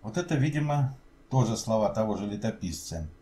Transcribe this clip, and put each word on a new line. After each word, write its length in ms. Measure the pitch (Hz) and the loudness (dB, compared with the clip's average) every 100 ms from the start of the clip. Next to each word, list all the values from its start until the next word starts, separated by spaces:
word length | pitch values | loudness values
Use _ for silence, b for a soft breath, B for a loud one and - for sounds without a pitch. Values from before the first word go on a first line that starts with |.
Вот 160 | 113 170 | -4 -4
это, 160 | 175 | 0
видимо, 600 | 147 147 147 147 143 135 - - - - | 2 2 2 0 2 0 -2 -20 -20 0
тоже 280 | 131 113 110 | 2 4 0
слова 340 | - 110 104 | 2 2 2
того 260 | 110 110 98 | 2 0 0
же 100 | 101 | -2
летописца. 840 | 104 113 107 90 80 - 82 80 - | -2 -4 -4 -6 -8 -8 -6 -8 -10